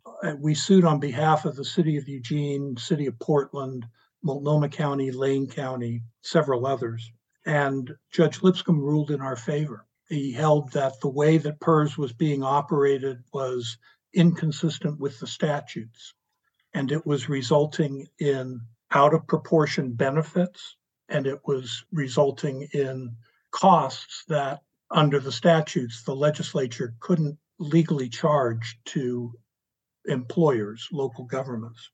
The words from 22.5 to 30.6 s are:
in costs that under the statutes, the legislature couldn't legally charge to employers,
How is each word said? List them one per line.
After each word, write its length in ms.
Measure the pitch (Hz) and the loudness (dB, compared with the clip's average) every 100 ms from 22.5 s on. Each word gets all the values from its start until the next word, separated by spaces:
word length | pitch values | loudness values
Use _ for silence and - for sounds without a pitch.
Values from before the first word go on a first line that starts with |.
| 131 147 | -6 -6
in 420 | 147 135 131 127 117 _ _ _ | -2 -2 -4 -10 -14 _ _ _
costs 720 | - 190 165 135 - - - - | 2 6 6 4 -6 -12 -14 -4
that 340 | 151 135 143 _ _ _ | -2 -2 -6 _ _ _
under 280 | 165 151 139 | 4 4 4
the 120 | 131 | -2
statutes, 720 | 117 175 160 156 165 120 117 | 2 4 4 2 -4 -4 -6
the 120 | - 135 | -8 0
legislature 800 | 147 151 156 156 127 117 123 117 | 0 0 -4 -2 -2 -4 -8 -6
couldn't 380 | - 175 151 151 _ - | 0 0 0 -4 _ -12
legally 500 | 143 160 165 151 123 | 2 2 4 0 -4
charge 720 | 117 160 147 123 113 113 - - | -2 2 2 2 -2 -6 -12 -8
to 480 | 160 127 123 120 117 _ _ _ _ _ _ - | -4 -4 -4 -8 -12 _ _ _ _ _ _ -6
employers, 800 | 131 120 - 160 120 | -6 -2 2 2 2